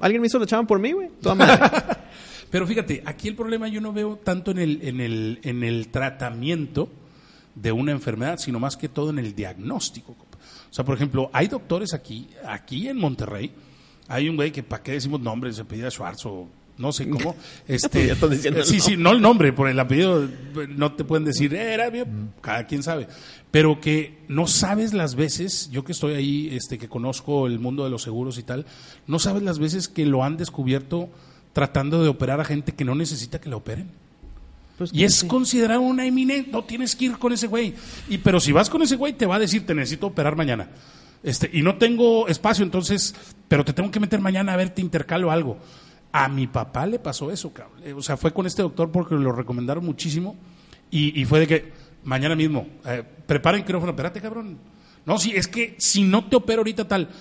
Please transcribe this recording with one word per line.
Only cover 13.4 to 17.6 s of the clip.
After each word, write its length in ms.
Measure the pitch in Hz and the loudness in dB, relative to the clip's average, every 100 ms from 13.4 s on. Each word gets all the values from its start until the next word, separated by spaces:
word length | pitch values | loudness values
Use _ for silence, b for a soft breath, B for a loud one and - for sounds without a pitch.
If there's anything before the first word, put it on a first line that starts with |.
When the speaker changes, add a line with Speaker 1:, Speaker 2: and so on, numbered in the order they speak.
| 139 - b b b b b | -10 -12 b b b b b
Speaker 2:
hay 200 | 120 156 | -4 -2
un 60 | 156 | 0
güey 140 | 151 | -2
que, 140 | 143 | -4
¿pa' 180 | 120 110 | -10 -10
qué 100 | - | -6
decimos 280 | 139 135 143 | -6 -4 -4
nombres? 360 | 120 113 127 110 | -4 -4 -6 -8
Se 60 | |
apellida 280 | 104 110 127 | -10 -8 -8
Schwartz 360 | - 90 98 113 | -8 -10 -10 -12
o 220 | 95 87 - _ - | -12 -14 -20 _ -8
no 140 | 139 | -4
sé 160 | 135 135 | -4 -2
cómo, 260 | 143 151 - B | -2 -4 -8 B
Speaker 1:
<laughs> 160 | B | B